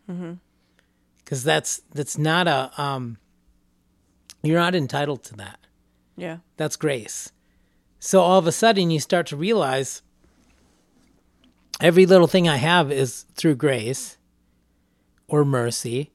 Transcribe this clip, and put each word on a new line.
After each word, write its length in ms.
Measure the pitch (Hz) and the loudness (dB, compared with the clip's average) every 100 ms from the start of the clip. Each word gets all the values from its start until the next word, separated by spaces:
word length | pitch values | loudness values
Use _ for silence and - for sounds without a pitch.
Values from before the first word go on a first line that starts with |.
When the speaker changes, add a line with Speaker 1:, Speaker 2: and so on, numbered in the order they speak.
| - | -14
Speaker 1:
Mm-hmm. 240 | 180 170 175 _ _ _ _ _ _ _ _ - | -12 -12 -14 _ _ _ _ _ _ _ _ -12
Speaker 2:
'cause 180 | 135 | -6
that's, 380 | 139 156 - - _ | -2 -2 -2 -10 _
that's 240 | 143 143 - | -10 -8 -4
not 300 | 156 170 170 | 0 0 0
a, 240 | 135 131 - | 0 -4 -6
um, 360 | 143 135 120 113 _ _ _ _ _ _ _ _ _ _ - - | -6 -6 -8 -12 _ _ _ _ _ _ _ _ _ _ -20 -6
you're 140 | 151 170 | 0 0
not 140 | 175 | 2
entitled 500 | 180 131 139 147 127 - | 0 -2 -4 -4 -8 -12
to 100 | 107 | -18
that. 240 | 98 - _ _ _ _ _ - | -18 -20 _ _ _ _ _ -16
Speaker 1:
Yeah. 220 | 175 170 _ - | -14 -14 _ -8
Speaker 2:
That's 220 | 151 - | -8 -4
grace. 560 | 156 127 107 - - _ _ _ _ _ _ _ | -4 -4 -8 -14 -16 _ _ _ _ _ _ _
So 220 | - 190 | 0 4
all 180 | 175 190 | 6 4
of 80 | 165 | 2
a 40 | |
sudden 380 | - 226 196 175 | 2 2 2 0
you 80 | 156 | -2
start 260 | - 180 - | 0 -2 -2
to 80 | 143 | -4
realize 680 | 185 220 135 131 131 - _ _ _ _ _ _ _ _ _ _ _ _ _ _ _ _ _ - | -2 0 0 -2 -4 -10 _ _ _ _ _ _ _ _ _ _ _ _ _ _ _ _ _ 0
every 240 | 165 170 180 | 4 6 8
little 220 | 185 165 | 8 6
thing 200 | 190 170 | 4 2
I 100 | 135 | 2
have 340 | 156 175 139 | 2 2 2
is 340 | 139 127 - - - | 0 -2 -4 -16 -2
through 200 | 165 127 | 0 2
grace 600 | 147 127 110 127 - - _ _ _ _ _ _ _ _ _ _ - | 0 -2 -4 -8 -10 -18 _ _ _ _ _ _ _ _ _ _ -4
or 160 | 151 143 | 0 2
mercy. 640 | 127 117 - 120 123 151 | 0 -2 -4 -6 -6 -8